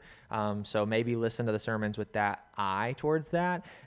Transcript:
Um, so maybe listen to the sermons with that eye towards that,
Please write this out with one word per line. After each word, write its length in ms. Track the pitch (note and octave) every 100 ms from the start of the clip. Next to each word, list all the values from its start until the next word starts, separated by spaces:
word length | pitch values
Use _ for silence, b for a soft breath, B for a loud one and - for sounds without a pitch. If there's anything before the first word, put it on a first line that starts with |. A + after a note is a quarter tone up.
| B B B
Um, 340 | A2 G#2 G#2 G#2
so 180 | G#2+ G#2
maybe 300 | A2+ A#2+ A#2
listen 300 | A2+ - A#2
to 60 |
the 80 | G#2+
sermons 380 | - A2 G#2+ G#2+
with 140 | G#2
that 320 | A2 G2+ G2 - -
eye 380 | G2 F#2+ A#2 C3+
towards 320 | D3+ D#3+ D3
that, 360 | E3+ F3 F3+ B B